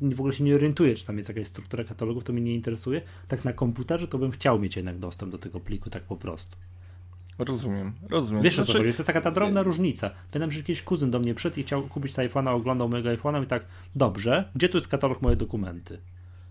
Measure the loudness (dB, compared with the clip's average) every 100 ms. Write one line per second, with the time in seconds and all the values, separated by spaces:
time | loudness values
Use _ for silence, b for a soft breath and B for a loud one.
0 | 0 2 0 2 6 6 6 6 4 4
1 | -2 -6 -6 -6 -8 -10 -10 -8 -6 -4
2 | -4 -4 -2 -2 0 -2 -2 -4 -2 -4
3 | -4 B B -4 -2 0 0 0 -2 -2
4 | 0 0 -2 2 4 4 2 -2 -6 -4
5 | -6 -6 -8 -8 -10 -8 -6 -6 -6 -10
6 | -8 -8 -6 -8 -12 -18 B B B B
7 | B -18 -12 -6 -4 -2 -2 -2 -4 -8
8 | -2 0 2 4 4 4 4 4 4 2
9 | 0 2 2 2 2 4 2 2 2 0
10 | -4 -6 B -2 -2 -2 -4 -4 0 2
11 | 2 2 2 0 -2 -2 -2 -2 -2 -4
12 | -4 0 0 2 2 2 2 2 2 2
13 | 2 0 0 0 0 -2 -4 B B 2
14 | 2 4 2 2 2 2 4 4 0 2
15 | 2 2 4 4 4 -2 -4 -6 -12 -14
16 | -16 -18 B B B